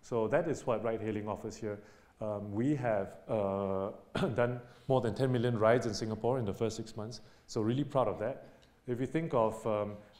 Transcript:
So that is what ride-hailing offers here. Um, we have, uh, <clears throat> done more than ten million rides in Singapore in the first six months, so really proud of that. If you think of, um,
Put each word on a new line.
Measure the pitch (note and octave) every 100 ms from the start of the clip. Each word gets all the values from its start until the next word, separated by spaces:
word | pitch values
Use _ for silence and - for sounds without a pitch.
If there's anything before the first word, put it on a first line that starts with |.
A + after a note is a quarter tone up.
So | - A#2+ A2
that | C#3+ F3
is | B2+ -
what | A2
ride-hailing | A2+ A2+ G#2+ G#2 G#2
offers | G2 A2 G2+
here. | A2 G#2 - - - _
Um, | G#2+ G#2 G#2
we | G2+ B2+ D3
have, | B2 G#2 G2 - -
uh, | A2 G2 G2 G2 F#2+ G2 - -
<clears throat> | - F3+ A2+
done | B2 B2 - - -
more | C3
than | A2+ G2+
ten | C3
million | B2 A#2+ A#2
rides | A2 B2 B2
in |
Singapore | G2+ A2+ G#2 A#2 C3
in | G#2
the |
first | - A2+ G#2
six | A2 -
months, | G#2+ B2 - - -
so | A#2+
really | G#2+ B2+
proud | C#3+ C3+ A2+
of | F2
that. | A2 - - - - _ -
If | B2
you | B2+
think | D#3+ E3
of, | B2+ A2 A2 A#2
um, | G#2 G#2 G#2 -